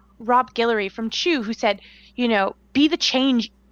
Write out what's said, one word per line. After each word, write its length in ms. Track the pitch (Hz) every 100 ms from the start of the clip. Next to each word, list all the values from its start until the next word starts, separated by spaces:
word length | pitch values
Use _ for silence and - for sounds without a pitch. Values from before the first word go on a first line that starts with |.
| _ -
Rob 340 | 226 247 247 -
Guillory 360 | 233 220 196
from 180 | - 226
Chew, 320 | - 349 302
who 100 | 208
said, 280 | 226 220 208 - - - -
you 120 | 240
know, 280 | 214 196 - _
"Be 140 | - 294
the 100 | 339
change 540 | - 262 269 240 - _ _